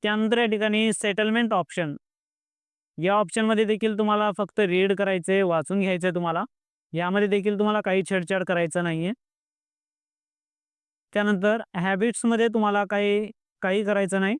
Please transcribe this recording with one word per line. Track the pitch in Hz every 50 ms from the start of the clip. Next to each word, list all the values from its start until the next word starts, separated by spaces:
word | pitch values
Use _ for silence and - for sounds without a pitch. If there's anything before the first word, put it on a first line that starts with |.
| -
त्यानंतर | 208 214 214 220 220 226 233
या | 240
ठिकाणी | 220 208 208 208 214 208 214 220 226 208
सेटलमेंट | - - 214 196 185 214 220 220 233 240 220 220
ऑप्शन, | 190 170 _ - - 170 151 143 - _ _ _ _ _ _ _ _ _ _ _ _ _ _ _ _ _ _ _ -
या | 156 180 196
ऑप्शनमध्ये | 208 214 170 - 226 220 220 226 214 220
देखील | 202 214 202 226 220 214 202
तुम्हाला | 220 208 208 208 208 214 196 -
फक्त | 208 180 _ -
रीड | 214 185 175 180 190 196 202 185
करायचं | 202 196 190 185 165 - 190
आहे, | 196
वाचून | 196 185 170 160 151 - 190 196
घ्यायचं | 196 185 185 180 165 185
आहे | 170
तुम्हाला, | 175 175 170 160 170 202 - _ _ _ _ _ _ _ _ -
यामध्ये | 160 175 180 185 202 208 208
देखील | 190 202 185 208 208 196
तुम्हाला | 214 208 214 214
काही | 208 202 185 190 190 -
छेडछाड | 196 190 175 160 190 190 185 -
करायचं | 190 175 170 165 - 180 175
नाही | 170 160 160 160
आहे. | 180 226 _ _ _ _ _ _ _ _ _ _ _ _ _ _ _ _ _ _ _ _ _ _ _ _ _ _ _ _ _ _ _ _ _ _ _ _ _ _ _ -
त्यानंतर | 208 208 208 208 185 180 208 214 226 - _ _
हॅबिट्समध्ये | 190 170 190 196 190 202 240 226 - - 233 233 226 226 233
तुम्हाला | 214 233 214 208 202 202 202 196
काही, | 208 202 202 208 202 208 214 208 - _ _ _ _ _
काही | - 190 190 208 214
करायचं | 196 208 202 196 185 185 196
नाही. | 190 190 220 302